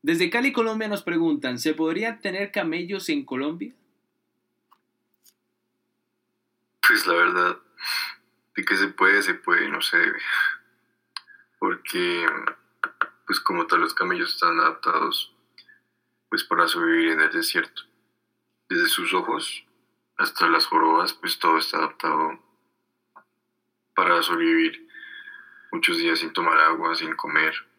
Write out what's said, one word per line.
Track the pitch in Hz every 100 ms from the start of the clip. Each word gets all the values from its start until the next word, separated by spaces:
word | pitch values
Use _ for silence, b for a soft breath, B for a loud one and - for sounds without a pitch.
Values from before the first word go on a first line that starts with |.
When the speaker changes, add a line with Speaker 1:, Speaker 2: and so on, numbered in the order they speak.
Speaker 1:
Desde | 143 170 175
Cali, | 233 262
Colombia, | 269 226 220 214
nos | 202
preguntan, | 175 170 165 147 131 123
¿se | 160
podría | 156 160 170 226 220
tener | 196 185 202
camellos | 208 175 165 175 190 175
en | 147
Colombia? | 135 131 143 175 214 _ _ _ _ _ _ _ _ _ _ _ _ _ _ _ _ _ _ _ _ _ _ _ _ _ _ _ _ _ _ _ -
Speaker 2:
Pues | - 90
la |
verdad, | 85 87 90 90 92 _ - B B B B _ _ _
de | -
que | - 95
se | 98
puede, | - 95 98
se | 95
puede, | 85 - 85 85
no | 85
se | - 87
debe. | - - B B B B _ _ _ _ _ - b b b _
Porque, | 90 - - 92 87 85 85 - - - _ _ - _ - _ -
pues | -
como | - 170 165
tal, | -
los | 165
camellos | - 180 175 170
están | - 87 82
adaptados, | 80 - - - - 78 - _ _ - b b b _ _ _ _
pues | 87
para | - 85 85
sobrevivir | 87 85 82 82
en | 80
el | 80
desierto. | 85 82 87 - - - _ _ _ _ _ _ _ _
Desde | 85 85
sus | - 90
ojos | 92 - - - - _ _ _ _ _ -
hasta | - - 85
las | 82 -
jorobas, | 82 82 82 87
pues | - - -
todo | 85 80
está | - 85
adaptado | 85 - 82 78 78 - _ _ _ _ _ _ _ - _ _ _ _ _ _ _ -
para | 92 170
sobrevivir | 170 170 165 165 165 160 - B B B B B B B B
muchos | 170 165 170
días | 165 160
sin | -
tomar | - 175 -
agua, | 82 82 82
sin | 82 82
comer. | 80 78 78 78 - -